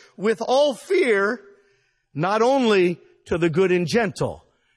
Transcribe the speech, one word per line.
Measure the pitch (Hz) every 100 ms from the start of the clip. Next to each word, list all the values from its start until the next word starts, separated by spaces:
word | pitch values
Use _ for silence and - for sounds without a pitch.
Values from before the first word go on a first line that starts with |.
| - -
with | 196 220
all | 226 254 294
fear, | 220 - 359 185 202 196 240 - - _ _ _ _ _ 139
not | 175 214
only | 233 277 240 202 180 175 _ _ -
to | 175
the | 170
good | 151 190
and | 180 170
gentle." | 208 214 - 127 73 _ _ _